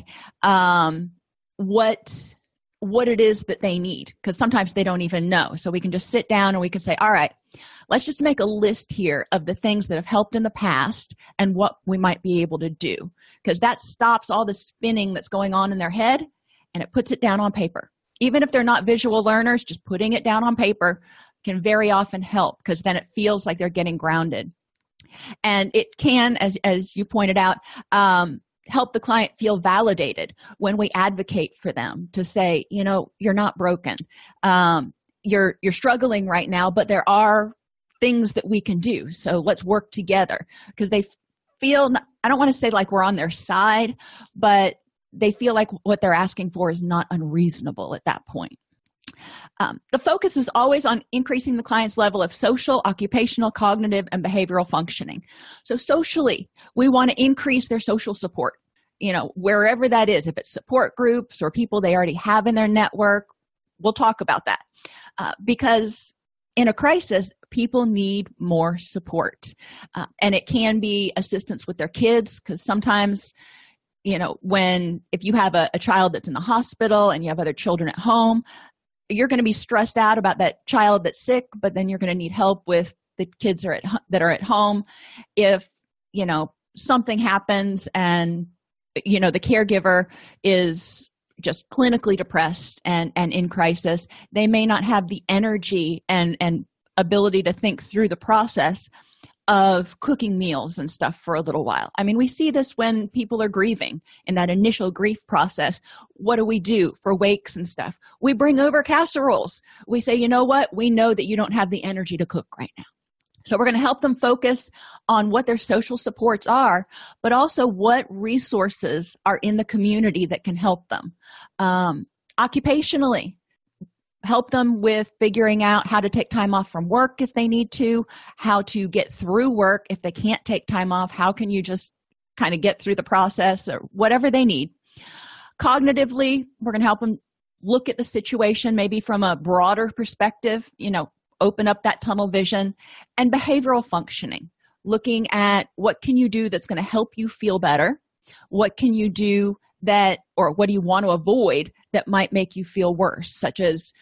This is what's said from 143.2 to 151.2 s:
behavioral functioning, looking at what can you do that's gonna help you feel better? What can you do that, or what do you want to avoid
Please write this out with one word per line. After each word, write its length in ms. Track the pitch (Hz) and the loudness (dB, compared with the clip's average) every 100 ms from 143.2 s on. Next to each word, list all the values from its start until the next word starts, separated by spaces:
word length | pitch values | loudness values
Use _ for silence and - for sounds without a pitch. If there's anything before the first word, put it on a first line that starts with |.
| 247 | 2
behavioral 500 | 262 294 285 262 247 | 2 2 0 2 0
functioning, 680 | - 170 - - 180 - 170 _ _ _ | 0 -4 -4 -10 -10 -12 -16 _ _ _
looking 440 | 190 220 247 226 220 | -2 -2 0 -2 -2
at 360 | 208 202 202 - - | 0 2 2 -2 -2
what 260 | 208 - | -2 0
can 160 | - 254 | 0 2
you 100 | 247 | 2
do 220 | 220 220 | 0 -2
that's 160 | 185 - | -4 -4
gonna 160 | 175 | -6
help 320 | 196 220 226 - | -2 -2 -2 -6
you 100 | 220 | -8
feel 280 | - 214 185 | -4 -2 0
better? 440 | 165 147 170 294 _ _ _ - _ | 2 2 2 -2 _ _ _ -20 _
What 260 | 196 208 - | 0 0 2
can 160 | 254 | 0
you 160 | 220 214 | 2 -2
do 480 | 190 208 202 202 202 _ _ | 0 0 2 0 -4 _ _
that, 360 | 180 202 196 175 _ - | 2 4 4 0 _ 0
or 160 | 170 | 0
what 140 | 160 202 | 2 0
do 80 | |
you 60 | 202 | 0
want 240 | 175 185 202 | 0 0 2
to 40 | |
avoid 640 | 175 | 0